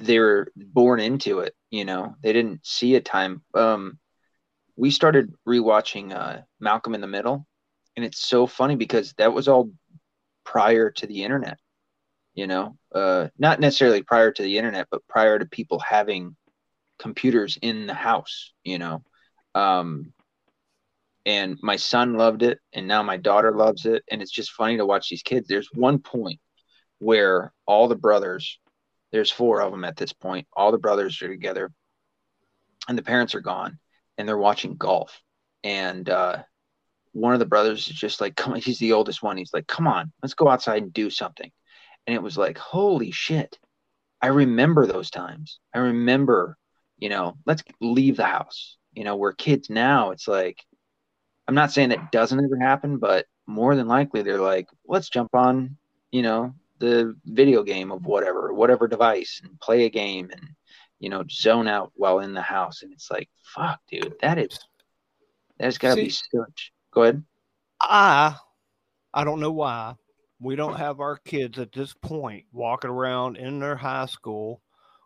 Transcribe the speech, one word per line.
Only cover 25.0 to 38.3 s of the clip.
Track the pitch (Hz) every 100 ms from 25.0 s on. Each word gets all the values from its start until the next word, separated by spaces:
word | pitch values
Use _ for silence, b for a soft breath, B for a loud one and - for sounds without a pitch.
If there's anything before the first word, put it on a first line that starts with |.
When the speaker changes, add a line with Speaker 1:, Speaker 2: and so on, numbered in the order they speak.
| -
Speaker 1:
these | 90
kids. | - 123 101
There's | 101 -
one | 117 127 143
point | - 123 98 - _ _ _ _ _ -
where | 107 107 98 90 - _ -
all | 104 120
the | 113
brothers, | 107 104 95 92 - - _ _ _ _ _
there's | 110 104
four | - 120 104
of | 98
them | 95
at | 87 78
this | 78
point, | - 92 92 -
all | - 104
the | 113
brothers | 107 101 95 -
are | 92
together, | 95 90 95 95 _ _ _ _ _ _ _ _ _ _ - -
and | 120
the |
parents | - 123 117
are | 107
gone, | 101 92 92 160 _ _ _ -
and | 107
they're | 104
watching | 101 104 95 -
golf. | 98 90 - - _ _ _ _
And, | 104 98 92 92 90
uh, | 92 90 - - _ _ _ _ _ _
one | 107 120
of | 123
the | 104
brothers | 104 110 110 -
is |
just | 156 107 -
like, | 101